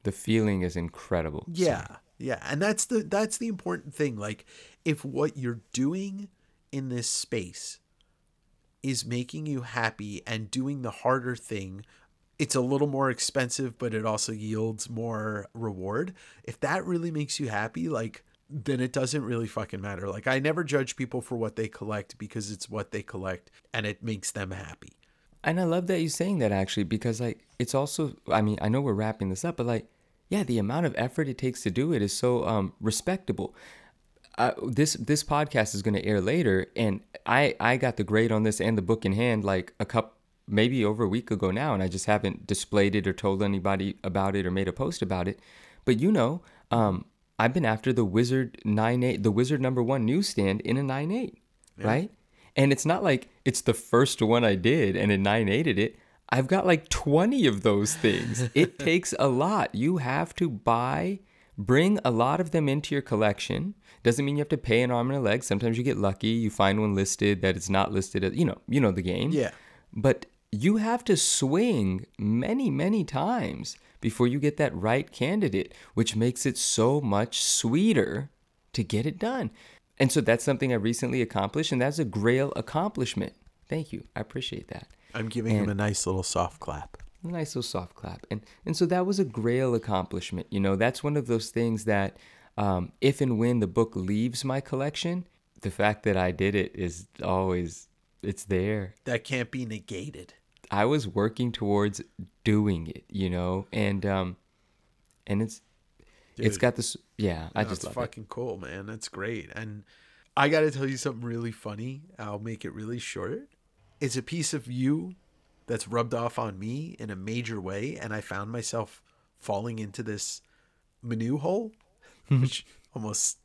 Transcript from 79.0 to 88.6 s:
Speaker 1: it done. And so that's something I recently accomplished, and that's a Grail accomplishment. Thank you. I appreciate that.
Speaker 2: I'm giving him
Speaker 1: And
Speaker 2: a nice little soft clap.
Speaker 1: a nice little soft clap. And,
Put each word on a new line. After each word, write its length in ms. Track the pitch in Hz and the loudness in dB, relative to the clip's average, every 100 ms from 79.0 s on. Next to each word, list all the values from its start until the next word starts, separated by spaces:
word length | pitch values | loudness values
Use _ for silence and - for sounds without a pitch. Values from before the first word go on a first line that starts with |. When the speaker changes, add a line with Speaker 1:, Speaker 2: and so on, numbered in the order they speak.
| 135 | 0
Speaker 1:
it 100 | 180 | -2
done. 320 | 220 262 113 - - - _ - | -2 -2 -4 -8 -20 -20 _ 0
And 120 | 131 | 2
so 100 | 156 | 4
that's 220 | 110 117 | 4 4
something 300 | - 131 135 | 2 0 2
I 40 | 120 | 0
recently 440 | 104 120 123 127 | 0 0 0 0
accomplished, 500 | 113 104 98 143 156 | 0 0 -2 -2 0
and 80 | 131 | 0
that's 200 | 131 147 | 0 0
a 40 | |
Grail 480 | 123 101 110 127 139 - | -2 0 4 4 2 -2
accomplishment. 800 | - 156 202 208 123 - - - - _ - | -4 -2 -2 -2 -4 -2 -6 -8 -20 _ -8
Thank 240 | 156 151 | -6 -6
you. 120 | - - - | -10 -10 -10
I 60 | |
appreciate 460 | 117 143 127 - - | -8 -8 -8 -10 -12
that. 180 | - - - _ | -14 -16 -20 _
Speaker 2:
I'm 160 | 107 110 | -8 -4
giving 260 | 113 113 107 | -2 0 2
him 80 | |
Speaker 1:
And 80 | 104 | 2
Speaker 2:
a 40 | 101 | 0
nice 320 | 104 98 - | 0 0 -2
little 160 | 95 | -2
soft 360 | 90 87 87 - | -2 0 -2 -4
clap. 380 | - 76 - - - - | -10 -10 -12 -16 -20 -14
Speaker 1:
a 40 | 170 | -8
nice 220 | 175 151 - | -6 -6 -6
little 60 | |
soft 320 | 120 - 87 - | -4 -6 -8 -12
clap. 300 | 95 92 - | -12 -12 -8
And, 100 | 107 - - | -8 -10 -12